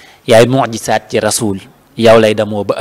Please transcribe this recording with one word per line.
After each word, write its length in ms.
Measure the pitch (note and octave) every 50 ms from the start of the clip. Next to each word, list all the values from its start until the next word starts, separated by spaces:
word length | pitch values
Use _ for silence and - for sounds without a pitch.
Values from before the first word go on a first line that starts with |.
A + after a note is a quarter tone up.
| - _ _ _ _ -
yaay 180 | A#2 A2 B2 A#2+
mujisaat 600 | C3 C3+ B2+ A2+ A#2 G#2+ - - A2+ A2 - -
ci 100 | - A2
Rasul, 400 | G#2+ G#2+ G#2 - A#2 G#2 G2 F#2+ - - _ _ _ _ _
yow 240 | - A2+ A2+ A2+ A#2
lay 160 | A2 G#2+ G#2+
damoo 300 | G#2+ G#2+ G#2 G#2+ G#2 G2+
ba 100 | G2 - -